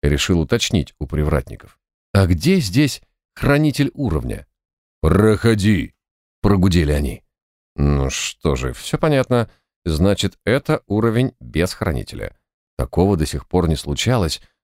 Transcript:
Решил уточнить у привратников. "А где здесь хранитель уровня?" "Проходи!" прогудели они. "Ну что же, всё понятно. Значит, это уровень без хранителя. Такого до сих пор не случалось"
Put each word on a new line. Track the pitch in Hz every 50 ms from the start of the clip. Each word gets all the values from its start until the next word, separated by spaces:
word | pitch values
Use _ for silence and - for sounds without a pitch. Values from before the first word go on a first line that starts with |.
| -
Решил | 73 71 69 - - 95 85
уточнить | 80 - - 120 - - - 87 69 - _ _
у | 76
привратников. | 69 - 73 76 73 76 69 - - - - - - _ _ _ _ _ _ _ _ _
"А | 98 98
где | 87 87 76 - 151 190 190
здесь | 143 98 87 131 151 139 - - _ _ _ _ _ _ _
хранитель | - - 123 143 143 156 151 135 - 139 - _
уровня?" | - 143 113 80 73 60 62 50 50 - _ _ _ _ _ _ _ _ _ _ _
"Проходи!" | - 80 - 95 104 110 107 101 - 117 113 104 95 104 107 87 - - _ _ _ _ _ _ _ _ _ _
прогудели | - 98 101 95 90 101 82 87 82 73 73
они. | 73 71 65 57 - _ _ _ _ _ _ _ _ _ _ _
"Ну | - 71 71 73 71 67 67
что | - - - - - _ _ 80 71
же, | 65 65 65 60
всё | - - - - -
понятно. | - 160 147 135 127 - 127 120 113 - _ _ _ _ _ _ _
Значит, | 87 80 76 85 98 101 - - 98 - _ _
это | - 113 139 - - 151 - _
уровень | _ 101 104 110 117 110 117 127 131 - _
без | - - - 76 85 92 -
хранителя. | - 107 101 78 62 52 - - - 52 50 - _ _ _ _ _ _ _ _
Такого | - 64 - - - 90 98 101
до | 82 76
сих | - - 71 -
пор | _ - - 82 82
не | 80
случалось" | 71 - 71 71 71 - 110 127 120 95 80 - - - _ _ _